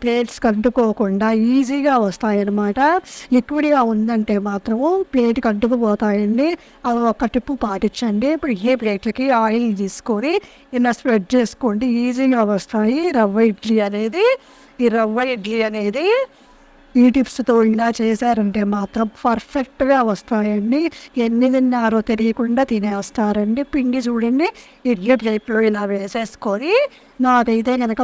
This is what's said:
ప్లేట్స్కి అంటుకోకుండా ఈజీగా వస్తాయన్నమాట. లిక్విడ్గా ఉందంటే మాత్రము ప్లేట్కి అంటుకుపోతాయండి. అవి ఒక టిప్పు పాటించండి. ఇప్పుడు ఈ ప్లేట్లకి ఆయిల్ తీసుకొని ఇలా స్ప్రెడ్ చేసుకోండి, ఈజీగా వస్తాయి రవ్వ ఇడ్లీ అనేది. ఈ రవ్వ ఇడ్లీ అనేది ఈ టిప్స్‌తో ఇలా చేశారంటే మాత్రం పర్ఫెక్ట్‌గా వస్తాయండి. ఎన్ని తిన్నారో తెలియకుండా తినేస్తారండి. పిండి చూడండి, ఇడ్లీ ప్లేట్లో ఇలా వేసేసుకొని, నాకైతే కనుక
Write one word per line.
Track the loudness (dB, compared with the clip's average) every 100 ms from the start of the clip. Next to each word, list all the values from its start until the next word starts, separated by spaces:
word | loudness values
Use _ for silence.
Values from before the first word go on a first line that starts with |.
ప్లేట్స్కి | -2 -2 -2 -2 -2
అంటుకోకుండా | 0 0 2 0 0 -2 0 0 2 2
ఈజీగా | 2 0 0 2 2
వస్తాయన్నమాట. | 0 -2 -2 0 0 0 -2 0 2 0 -4 -14 -2
లిక్విడ్గా | 0 0 -2 2 2 2
ఉందంటే | 0 0 -2 0 -2 -2
మాత్రము | -6 -4 -2 0 0 0
ప్లేట్కి | 0 0 0 -2
అంటుకుపోతాయండి. | 0 0 0 0 0 0 0 0 0 0 -2 -8 -10 -4
అవి | 0 0
ఒక | 0 -2
టిప్పు | -2 -4 -4
పాటించండి. | -4 -2 -4 -2 -4 0 0 -2
ఇప్పుడు | -2 -2 0
ఈ | 0
ప్లేట్లకి | -2 -4 -4 -2 0 2
ఆయిల్ | 2 0 0 -2
తీసుకొని | -4 -6 -4 -2 -2 -2 -4 -12 _ -2
ఇలా | 0 0
స్ప్రెడ్ | 0 0 2
చేసుకోండి, | 2 0 -2 -2 0 0 0
ఈజీగా | 0 0 2 2 2
వస్తాయి | 0 -2 -2 0 0 0 2
రవ్వ | 2 2 2
ఇడ్లీ | 2 0 0 0
అనేది. | -2 -4 0 2 2 -4 -20 -16 -2
ఈ | 0 2
రవ్వ | 0 0 -2
ఇడ్లీ | -2 -4 -2 -2
అనేది | -2 -4 0 0 0 -2 -8 -20 -20 -20 _ _
ఈ | 4 6
టిప్స్‌తో | 4 0 -2 0 2
ఇలా | 4 2 0
చేశారంటే | -2 -2 0 0 0 0 -2 -2
మాత్రం | -2 -4 -4 -4 -2
పర్ఫెక్ట్‌గా | -2 -2 -4 -6 -6 -2 2 2
వస్తాయండి. | 2 -2 -4 -2 0 -2 0 -2 -2 -6 -8 -4
ఎన్ని | 0 2 2
తిన్నారో | 2 2 2 0 0
తెలియకుండా | 0 0 0 0 -2 0
తినేస్తారండి. | 0 0 -2 -4 -6 -2 -2 0 -2 -2
పిండి | -2 -2 -2 -2
చూడండి, | -2 -2 0 0 0 -4 -16 -8
ఇడ్లీ | -2 -2 0 0
ప్లేట్లో | 0 -4 -2 0
ఇలా | 0 0 -2
వేసేసుకొని, | -4 -6 -6 -8 -8 -4 -4 0 0 0 -6 -16 -4
నాకైతే | 2 2 2 0 0 -2
కనుక | -2 -2